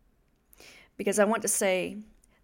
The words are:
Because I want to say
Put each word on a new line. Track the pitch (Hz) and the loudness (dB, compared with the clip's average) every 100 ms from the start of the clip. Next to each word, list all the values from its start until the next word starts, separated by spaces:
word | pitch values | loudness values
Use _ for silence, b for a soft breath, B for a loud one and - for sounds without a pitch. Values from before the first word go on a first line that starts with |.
| _ _ _ _ _ B B B B - | _ _ _ _ _ B B B B -6
Because | 202 196 | -2 2
I | |
want | 202 226 | 2 2
to | 190 | 0
say | - 202 185 175 202 214 - b b | 0 0 0 -2 -8 -16 -20 b b